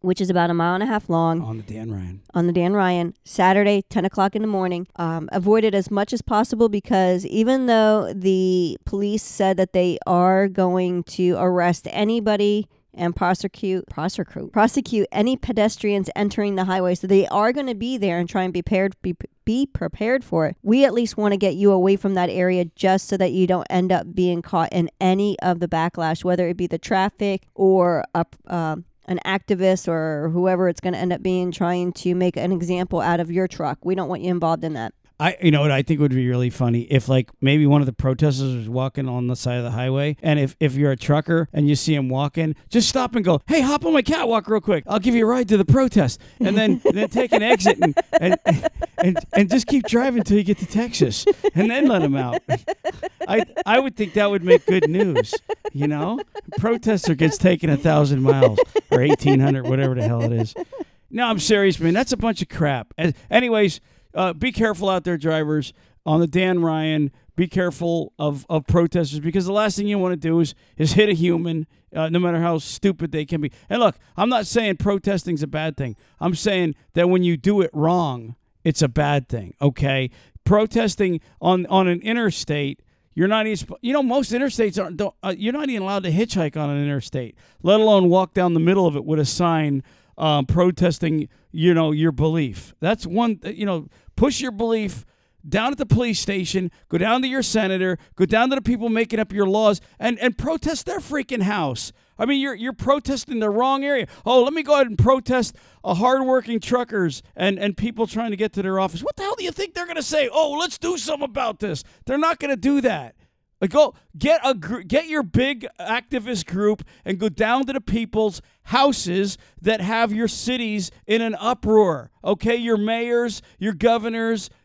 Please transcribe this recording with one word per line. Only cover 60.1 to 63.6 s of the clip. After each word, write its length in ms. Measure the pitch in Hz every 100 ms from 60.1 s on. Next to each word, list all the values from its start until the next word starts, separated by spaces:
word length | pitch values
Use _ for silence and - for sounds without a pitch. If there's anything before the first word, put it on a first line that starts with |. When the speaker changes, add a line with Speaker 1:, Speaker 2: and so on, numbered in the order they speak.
| 120
Speaker 2:
it 100 | 117
is. 220 | 117 110 - 359 539 359 _ _
No, 160 | - 240
I'm 140 | 214
serious, 400 | - 214 196 165
man. 120 | 165
That's 180 | 180 262
a 40 | 247
bunch 240 | 226 214
of 80 | 175
crap. 460 | - 156 131 - -
As-, 180 | 165 - -
anyways, 500 | 226 247 226